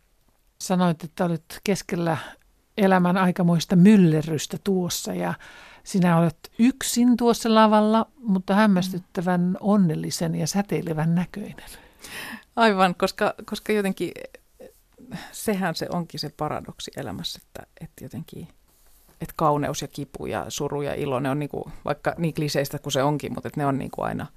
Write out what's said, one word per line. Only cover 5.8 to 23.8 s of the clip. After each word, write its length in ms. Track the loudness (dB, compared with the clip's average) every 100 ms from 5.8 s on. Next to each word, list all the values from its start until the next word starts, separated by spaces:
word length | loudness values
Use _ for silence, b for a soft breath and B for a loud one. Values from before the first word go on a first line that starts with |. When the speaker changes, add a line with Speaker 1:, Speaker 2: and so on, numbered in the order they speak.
Speaker 1:
sinä 320 | -4 2 4 4
olet 360 | 2 -2 -8 2
yksin 580 | 2 2 -2 2 4 4
tuossa 380 | 2 2 4
lavalla, 520 | 6 6 6 4 2 0 -6
mutta 320 | -2 -2 2
hämmästyttävän 1040 | 4 4 4 0 -4 -8 -4 0 0 0 0
onnellisen 760 | 2 4 4 0 -4 -4 -4
ja 120 | -2 -2
säteilevän 680 | -2 -2 -4 -2 -2 0
näköinen. 560 | 0 0 -6 -12 -14 -18 -20 B B B B B -16 B 2
Speaker 2:
Aivan, 380 | 2 4 2
koska, 400 | 2 -2 0 -2 -4
koska 280 | -10 -8 -2
jotenkin 400 | -2 -2 -4 -6 -10 -16 -20 _ -20 -20 _ _ _ -16 -16 B
sehän 420 | -8 -4 -2 -2
se 120 | -4 -6
onkin 300 | -6 -6 -8
se 100 | -10 -8
paradoksi 540 | -6 -6 -10 -14 -14 -12
elämässä, 440 | -10 -10 -10 -12 _
että, 200 | -20 -20 -18
että 240 | -20 -16
jotenkin, 440 | -14 -12 -14 -16 -18 _ _ _ _ _ _ -14
että 140 | -10 -2
kauneus 460 | 0 2 -2 -6
ja 60 | -10
kipu 380 | -10 -12 -10 -8
ja 200 | -6 -6
suru 340 | -6 -6 -4
ja 120 | -6
ilo, 260 | -4 -4 -2
ne 100 | -2
on 80 | -4
niinku, 320 | -4 -8 -12 B
vaikka 300 | -8 -4 -4 -2
niin 160 | -4
kliseistä 440 | -2 -2 -2 -2 -4
kuin 140 | -4
se 100 | 0
onkin, 300 | 0 -2 -4
mutta 140 | -8 -8
että 120 | -4
ne 60 | -2
on 120 |
niinku 240 | -2